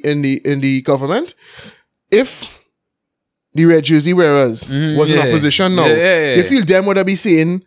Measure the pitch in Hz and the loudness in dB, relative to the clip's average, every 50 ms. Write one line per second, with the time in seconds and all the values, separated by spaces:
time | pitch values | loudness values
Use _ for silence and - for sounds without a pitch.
0 | - 147 147 147 143 135 135 - - - 143 139 135 135 135 131 131 - 139 131 | -4 -4 -4 -2 -2 -2 -4 -4 -4 -4 -4 -2 -2 -2 -2 -2 -2 -2 -2 -2
1 | 139 139 180 254 339 349 - _ _ - - - - - - _ _ _ _ _ | -2 -4 -4 -4 -6 -8 -12 _ _ -20 -20 -20 -20 -20 -20 _ _ _ _ _
2 | _ - 196 214 269 - - - - - - _ _ _ _ _ _ _ _ _ | _ 0 0 0 0 0 -6 -16 -18 -20 -20 _ _ _ _ _ _ _ _ _
3 | _ _ _ _ _ _ _ _ _ _ - 151 165 170 165 160 143 135 160 151 | _ _ _ _ _ _ _ _ _ _ -2 2 2 4 4 4 2 2 0 0
4 | 143 175 180 180 170 151 143 143 135 120 113 107 - 107 135 139 156 156 151 147 | 2 0 0 2 2 2 4 2 2 0 -2 -6 -8 -8 -4 -4 -2 -2 0 0
5 | 151 151 156 151 147 131 165 156 147 147 139 - 190 185 185 180 160 156 156 160 | 0 2 2 0 0 0 0 0 0 0 0 0 -2 0 0 2 2 2 2 2
6 | 175 185 180 165 156 143 127 180 180 - 139 175 165 156 185 185 190 196 196 196 | 2 0 0 0 0 0 0 0 0 0 0 0 2 2 2 2 2 0 0 0
7 | 185 190 190 175 - 220 170 160 160 170 180 185 - | 0 -2 -2 -2 0 2 2 2 2 0 -2 -6 -8